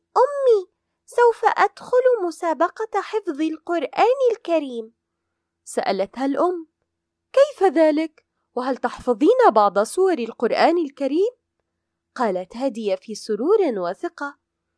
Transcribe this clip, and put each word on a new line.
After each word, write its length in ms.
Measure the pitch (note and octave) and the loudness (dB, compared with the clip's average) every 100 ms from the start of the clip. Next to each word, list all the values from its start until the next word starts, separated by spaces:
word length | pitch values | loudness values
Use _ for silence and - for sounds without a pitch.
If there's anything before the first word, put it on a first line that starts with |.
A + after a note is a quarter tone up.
| _ - | _ 0
أمي، 540 | C5 C#5+ C5+ G#4+ F#4 _ _ _ _ | 0 2 2 2 -2 _ _ _ _
سوف 400 | - A#4+ A4+ A4 | 2 2 2 0
أدخل 800 | - G4+ - - B4+ B4+ A#4+ F4 | 0 -2 -2 -2 2 2 0 -2
مسابقة 720 | D#4 E4+ D#4 E4+ - A4 G4+ | -4 -6 -2 -2 -4 -6 -6
حفظ 400 | - A4 G#4 C#4 | -4 -6 -6 -4
القرآن 760 | D#4+ D#4 - E4+ C#4+ - G#4 C5+ B4+ | -6 -6 -6 -6 -4 0 0 2 0
الكريم." 640 | A4 - E4 C#4 A#3 A3 _ _ _ _ _ _ _ | 0 -2 -2 -2 -8 -12 _ _ _ _ _ _ _
سألتها 600 | - - - G3 G3+ - C#4 | -10 -6 -4 -4 -4 -4 -4
الأم: 420 | C#4 F4 F4+ D#4+ _ _ _ _ _ _ | -2 -2 -2 -10 _ _ _ _ _ _
"كيف 300 | C5 D5 B4+ | 2 2 2
ذلك؟ 600 | F#4+ C#4 D#4 D4+ D#4+ _ _ _ _ A#3+ | 2 4 2 2 -4 _ _ _ _ -6
وهل 220 | B3+ B3+ | -4 -4
تحفظين 600 | - - - A3 D#4 B4+ A4 | -6 -4 -4 2 4 6 6
بعض 300 | G#3+ G3+ F#3+ | 6 4 2
سور 380 | A3 - F#4+ D#4+ | -2 0 0 0
القرآن 600 | A3+ - A3+ - B3 F4 | -6 -4 -2 2 2 2
الكريم؟" 540 | D4 - C4+ D4+ G#4+ - _ _ _ _ _ _ _ - | -4 -6 -4 0 -2 -4 _ _ _ _ _ _ _ -6
قالت 400 | A#3 F3+ F#3 A#3 | -4 -4 -8 -8
هادية 400 | C4+ A3 G#3 - | -6 -4 -4 -4
في 200 | - G#3 | -6 -12
سرور 420 | - G3+ C#4+ A4 | -8 -4 0 2
وثقة: 760 | F4 G#3 F3 F#3+ F4 - C#4+ - _ _ _ | 0 -2 -6 -6 -10 -10 -12 -14 _ _ _